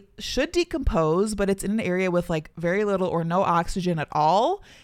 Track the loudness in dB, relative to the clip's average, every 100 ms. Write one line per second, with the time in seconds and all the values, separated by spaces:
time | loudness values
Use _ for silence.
0 | -8 -12 -6 -2 0 0 -2 -2 0 2
1 | 2 2 0 0 0 0 -2 -4 -2 0
2 | 0 0 0 -2 -4 -6 -2 0 0 0
3 | 0 -2 0 0 2 2 0 -2 -2 -2
4 | -2 0 2 4 2 0 -8 -20